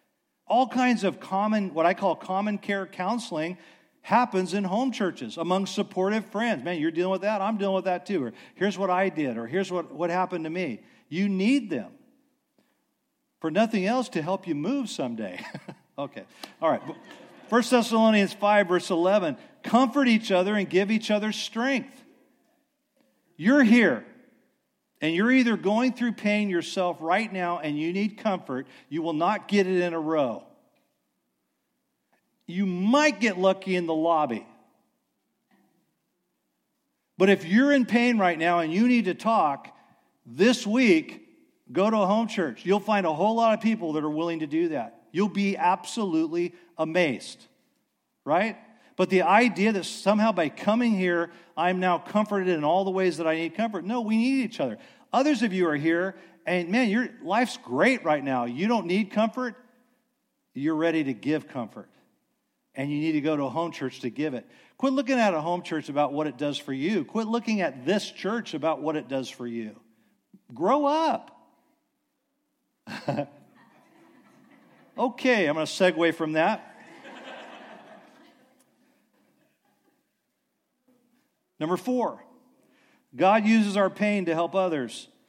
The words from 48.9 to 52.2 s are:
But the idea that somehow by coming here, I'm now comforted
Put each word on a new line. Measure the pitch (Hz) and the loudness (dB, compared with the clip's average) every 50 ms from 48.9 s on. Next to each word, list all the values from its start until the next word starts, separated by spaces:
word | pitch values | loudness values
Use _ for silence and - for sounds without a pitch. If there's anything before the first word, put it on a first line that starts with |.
| _ | _
But | - 185 - | -2 0 2
the | 185 190 170 | 4 4 4
idea | 160 190 214 247 247 180 165 196 220 226 | 6 6 6 6 4 2 2 2 2 2
that | 196 160 | 0 -4
somehow | - - - - 190 208 208 214 226 214 | -6 -8 -4 0 2 2 4 4 2 2
by | 175 165 147 | 2 0 -2
coming | - - - 202 214 233 247 233 220 | -4 -4 0 0 2 2 2 2 2
here, | 190 185 180 175 170 170 165 - - - _ _ | 2 0 0 0 0 -2 -4 -8 -14 -20 _ _
I'm | - 165 180 185 185 | -2 0 0 0 0
now | 185 185 175 160 | 0 0 0 0
comforted | 170 - - 208 | -2 -2 0 0